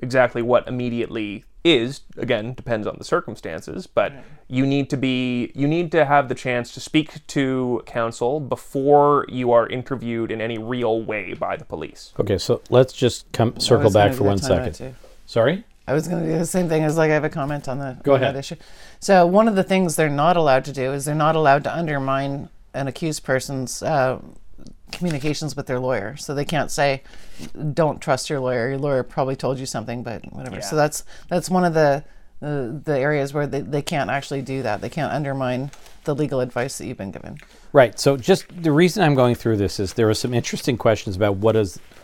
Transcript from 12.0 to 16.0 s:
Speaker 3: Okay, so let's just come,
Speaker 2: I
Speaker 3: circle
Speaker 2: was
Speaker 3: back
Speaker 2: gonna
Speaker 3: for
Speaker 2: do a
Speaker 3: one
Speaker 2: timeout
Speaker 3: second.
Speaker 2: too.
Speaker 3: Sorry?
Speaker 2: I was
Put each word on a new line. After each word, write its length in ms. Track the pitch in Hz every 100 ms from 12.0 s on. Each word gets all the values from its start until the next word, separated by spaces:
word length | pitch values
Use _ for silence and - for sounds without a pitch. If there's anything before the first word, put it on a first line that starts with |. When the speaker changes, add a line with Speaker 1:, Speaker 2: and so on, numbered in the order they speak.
| - -
Speaker 3:
Okay, 180 | 104 95
so 240 | - 120 -
let's 220 | 123 131
just 400 | - 123 - -
come, 220 | - 117 -
Speaker 2:
I 40 |
Speaker 3:
circle 260 | - 117 110
Speaker 2:
was 80 |
Speaker 3:
back 140 | 101 101
Speaker 2:
gonna 60 | -
Speaker 3:
for 60 |
Speaker 2:
do 20 | 101
a 20 |
Speaker 3:
one 80 | 101
Speaker 2:
timeout 20 |
Speaker 3:
second. 320 | - 90 123
Speaker 2:
too. 220 | - 131 131 - - -
Speaker 3:
Sorry? 380 | 120 117 185 - _ -
Speaker 2:
I 60 |
was 140 | 143